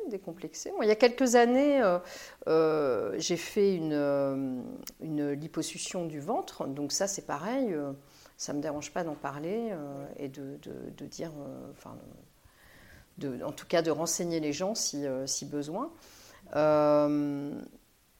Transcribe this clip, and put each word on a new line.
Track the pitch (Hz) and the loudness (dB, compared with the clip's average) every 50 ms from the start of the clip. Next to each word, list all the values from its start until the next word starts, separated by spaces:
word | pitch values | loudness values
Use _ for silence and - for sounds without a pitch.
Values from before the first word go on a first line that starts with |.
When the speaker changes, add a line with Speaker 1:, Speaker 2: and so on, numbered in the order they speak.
| 440 311 | -6 -6
Speaker 1:
décomplexée. | 214 190 - 175 165 185 - 156 - - - - | -8 -8 -8 -10 -10 -10 -10 -10 -10 -10 -10 -6
Moi, | 381 381 240 | -4 2 4
il | 214 | 4
y | |
a | 214 | 6
quelques | 220 254 240 240 - 269 247 226 | 8 6 6 6 4 4 6 8
années, | 240 240 233 247 262 285 294 285 269 | 8 8 8 6 6 6 6 6 6
euh, | 233 190 175 180 - - - - - - - - - - | 6 4 4 2 0 -6 -14 -16 -16 -16 -16 -6 0 2
euh, | 160 160 160 156 156 151 147 135 120 101 107 107 - | 4 6 6 4 4 4 2 2 2 2 0 0 -2
j'ai | - 156 - 180 165 | -2 -2 0 -2 -2
fait | - - - 214 202 196 190 | -4 -2 2 4 4 4 4
une, | 170 160 156 151 | 2 0 0 2
euh, | 147 143 143 139 139 139 139 135 135 135 131 127 127 117 117 - - - - - - | 2 2 4 4 2 2 2 0 0 -2 -2 -4 -6 -8 -8 -10 -12 -14 -16 -14 -10
une | - 160 156 147 147 143 | -8 -4 -2 -2 0 -2
liposuction | 143 139 156 160 - 165 156 - - 180 - - - 185 170 | -2 -4 -6 -6 -6 -6 -6 -6 -6 -8 -8 -6 -4 -4 -4
du | 160 156 147 | -4 -6 -6
ventre, | 139 175 247 359 381 - - - 165 | -4 -4 -2 -4 -4 -6 -8 -8 -6
donc | 135 135 143 147 139 | -6 -4 -4 -4 -2
ça, | - - 196 | -2 0 0
c'est | 202 - - - | -2 -2 -6 -6
pareil, | - 147 143 165 208 247 277 262 220 | -6 -6 -4 -4 -2 -2 0 0 0
euh, | 170 147 143 139 139 139 - - - - - - _ | 0 -2 -2 -4 -6 -10 -14 -20 -20 -20 -20 -20 _
ça | - - - 143 | -10 -8 -6 -4
me | 147 | -4
dérange | 143 160 143 147 147 - - | -2 -4 -4 -6 -6 -6 -4
pas | 185 175 | -4 -4
d'en | 165 151 | -4 -6
parler, | - - 143 135 147 151 170 202 233 233 226 | -6 -6 -6 -6 -6 -4 -4 -4 -2 -4 -4
euh, | 196 160 147 143 139 139 139 147 - | -6 -6 -8 -8 -10 -10 -12 -12 -10
Speaker 2:
Oui. | - 143 | -10 -10
Speaker 1:
et | 139 | -10
de, | 139 143 139 135 143 147 | -8 -10 -10 -10 -12 -12
de, | - - - - - - - | -12 -12 -12 -10 -12 -12 -12
de | 147 147 | -12 -14
dire, | 139 - - 156 165 151 147 139 | -12 -10 -10 -10 -8 -8 -10 -12
euh, | 135 131 131 131 - | -12 -12 -12 -14 -16
enfin, | - - - - 117 - - - 120 - - - _ _ - - _ _ - - - - - - - - - _ _ - | -16 -16 -16 -16 -16 -16 -16 -18 -20 -20 -20 -20 _ _ -20 -20 _ _ -20 -20 -20 -20 -20 -20 -20 -20 -20 _ _ -8
de, | - 139 123 - - | -6 -6 -6 -6 -6
en | - | -8
tout | 151 - - | -8 -10 -4
cas | - - 170 | 0 2 2
de | 165 165 | 4 2
renseigner | 147 143 165 170 - - 180 170 165 165 | 2 0 0 -2 -2 -2 -2 0 0 0
les | 156 151 143 | 0 0 -2
gens | 143 185 196 226 | 0 -2 -2 -2
si, | - - - - 143 143 | -2 -2 -4 -2 -2 -2
euh, | 139 131 131 135 | -2 -2 -2 -2
si | 135 - - 147 | -4 -4 -4 -4
besoin. | 139 147 147 143 147 165 208 269 330 - - - - - - - - - - - - - | -4 -4 -4 -4 -4 -4 -4 -6 -6 -8 -14 -20 -20 -20 -20 -20 -20 -20 -20 -12 -4 0
Euh, | 147 151 151 151 151 151 147 147 147 147 147 147 147 147 143 143 143 143 143 - - - - - - _ _ _ _ _ _ _ _ | 2 4 6 6 6 6 6 6 6 6 4 4 2 0 0 -2 -4 -6 -6 -6 -8 -10 -12 -16 -20 _ _ _ _ _ _ _ _